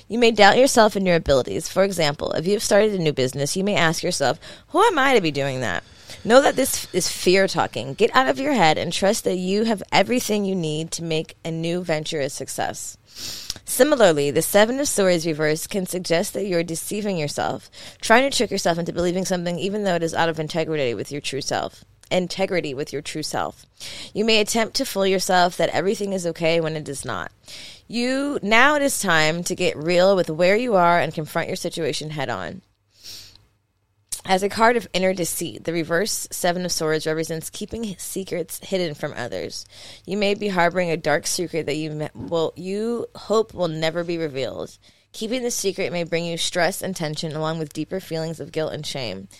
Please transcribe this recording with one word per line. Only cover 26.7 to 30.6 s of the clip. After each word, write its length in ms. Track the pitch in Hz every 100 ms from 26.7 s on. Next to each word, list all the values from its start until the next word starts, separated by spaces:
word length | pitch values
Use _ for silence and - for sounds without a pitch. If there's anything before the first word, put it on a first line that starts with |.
| 156
it 100 | 143
is 200 | 139 -
not. 260 | 95 - _ - - - - -
You, 500 | 233 247 269 285 269
now 320 | 196 226 277
it 80 | 302
is 180 | 277 -
time 420 | 190 160 156 170
to 100 | 175
get 280 | 175 180 131
real 320 | 156 175 190
with 140 | 190 165
where 260 | 156 180
you 200 | 208